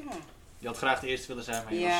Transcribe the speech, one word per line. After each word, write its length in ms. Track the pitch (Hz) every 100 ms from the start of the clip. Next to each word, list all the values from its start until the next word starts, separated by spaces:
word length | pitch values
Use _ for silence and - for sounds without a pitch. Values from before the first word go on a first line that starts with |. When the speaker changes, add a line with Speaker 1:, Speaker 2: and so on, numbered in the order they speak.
| 294 190 - - - -
Speaker 1:
Je 80 | 120
had 100 | 117
graag 240 | 135 131
de 60 | 131
eerste 200 | 127 -
willen 180 | 123
zijn, 200 | 117 117
maar 100 | 110
je 60 | 110
Speaker 2:
Ja. 80 | 175